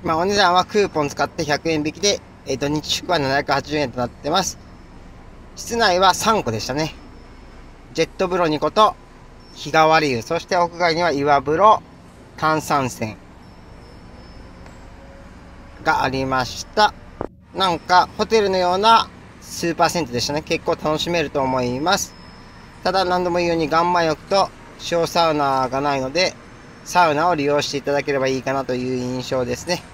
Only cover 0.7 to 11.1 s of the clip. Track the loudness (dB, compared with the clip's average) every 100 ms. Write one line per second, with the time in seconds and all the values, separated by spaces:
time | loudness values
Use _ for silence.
0.7 | 0 0 0 -4 -2 -4 -2 -2 -2 0
1.7 | -2 -2 -2 -2 -2 -6 -20 -6 -4 -2
2.7 | -2 -4 -8 -2 0 0 -2 0 -2 0
3.7 | -4 -4 -4 -6 -6 -2 -2 -2 -8 -20
4.7 | -20 -20 -20 -20 -20 -20 -20 -20 -18 -6
5.7 | 0 2 4 4 4 2 0 0 -6 -4
6.7 | -4 -4 -8 -20 -20 -20 -20 -20 -20 -20
7.7 | -20 -14 -4 -4 -2 -2 0 0 0 -2
8.7 | 2 2 2 -18 -20 -20 -20 -20 -16 -2
9.7 | 2 6 4 2 -2 -2 -6 -2 0 0
10.7 | 2 0 2 0